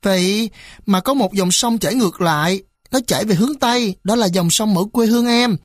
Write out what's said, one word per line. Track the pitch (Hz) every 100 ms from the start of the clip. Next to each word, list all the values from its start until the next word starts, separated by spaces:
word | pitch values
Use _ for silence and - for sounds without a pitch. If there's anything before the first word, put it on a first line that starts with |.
Vậy | 196 190 180 208 226 - - - -
mà | 190
có | 214
một | 277 196
dòng | 196 180
sông | 180 240 226
chảy | -
ngược | 247 208 -
lại, | 175 151 156 196 - _ _
nó | - 240
chảy | 151
về | 214
hướng | 180 233 294
Tây, | 247 240 233 185
đó | 180 226
là | 208
dòng | 180 170
sông | - 220 190
ở | 202
quê | 240 226
hương | 233 240
em. | 233 247 180